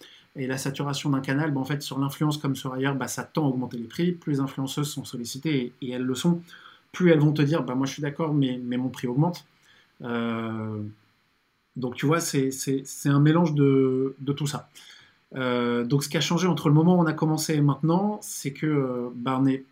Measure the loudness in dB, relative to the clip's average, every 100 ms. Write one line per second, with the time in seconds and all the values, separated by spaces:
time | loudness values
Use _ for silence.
0 | -20 -20 _ -8 -6 -4 -4 -4 -4 -2
1 | 0 0 0 0 0 -2 -2 -6 -4 -4
2 | -4 0 -2 0 -4 -4 -6 -2 -2 -2
3 | -4 -6 -6 -2 0 0 -4 -8 -10 -2
4 | -2 -2 -2 -2 -2 -4 -4 -4 -4 -6
5 | -10 -10 -10 -6 -2 -2 -2 -8 -8 -4
6 | -2 0 0 0 -4 -20 -20 -20 _ 2
7 | 6 6 6 4 2 0 -2 -2 -4 -4
8 | -6 -4 0 2 0 -2 -4 -4 -4 -4
9 | -2 2 0 -2 -12 _ _ _ _ -14
10 | -6 -4 -2 -4 -4 -6 -6 -6 -8 -14
11 | _ _ _ _ _ _ _ -8 -8 -2
12 | 0 2 0 0 0 -2 -4 -4 -6 -4
13 | 2 6 6 6 4 4 4 6 4 2
14 | -2 -4 -6 -4 -4 -6 -12 -20 -20 -20
15 | _ _ _ -4 0 0 2 0 2 0
16 | 0 -2 0 2 2 2 4 6 6 6
17 | 4 2 0 0 0 2 2 2 2 2
18 | 0 -4 -10 -8 -8 -4 0 0 0 -2
19 | -6 -4 -2 2 2 2 -4